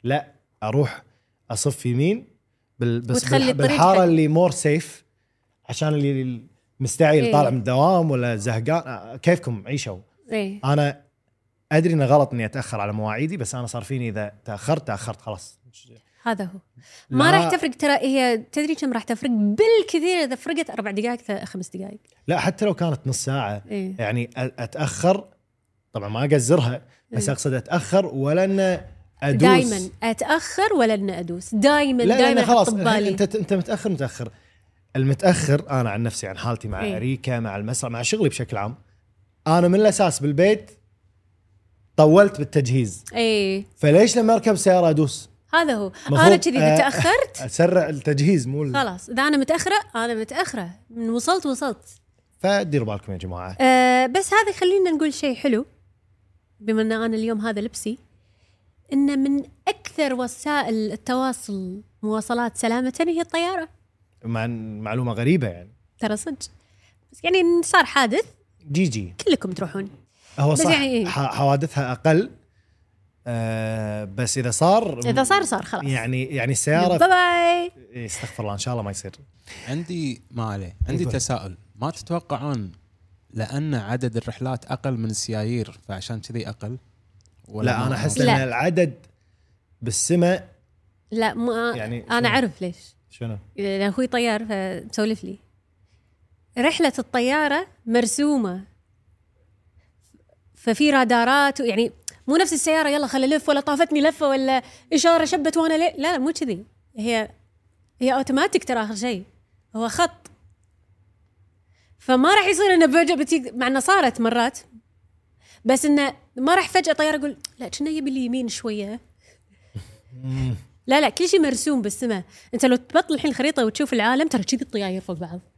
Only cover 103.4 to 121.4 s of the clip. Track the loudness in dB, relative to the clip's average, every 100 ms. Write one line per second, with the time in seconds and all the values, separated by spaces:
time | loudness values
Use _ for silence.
103.4 | 2 0 0 0 2 2 2 2 0 0
104.4 | 0 0 -2 -20 _ 2 4 4 2 0
105.4 | 0 0 0 2 0 0 -2 0 -2 -4
106.4 | -6 -6 -10 _ _ -8 -4 -2 -4 -12
107.4 | _ _ _ _ _ _ 0 0 0 0
108.4 | 2 0 -2 -4 -4 -4 -6 -6 -10 _
109.4 | _ _ _ -6 -6 0 -2 -2 -20 _
110.4 | _ _ _ _ _ _ _ _ _ _
111.4 | _ _ _ _ _ _ 0 4 6 4
112.4 | 4 2 4 6 6 6 4 0 2 0
113.4 | -2 -4 0 0 4 4 4 2 0 2
114.4 | -2 -4 -20 -20 _ _ _ _ _ _
115.4 | _ _ 0 2 4 2 2 -4 _ -4
116.4 | 2 2 2 0 0 0 0 0 -4 -8
117.4 | -18 _ -12 -6 -6 -4 -4 -4 -4 -4
118.4 | -4 -6 -8 -6 -8 -10 _ _ _ _
119.4 | _ _ _ -16 -16 -20 _ -14 -8 -4
120.4 | -4 -4 -10 _ 0 2 2 0 2 4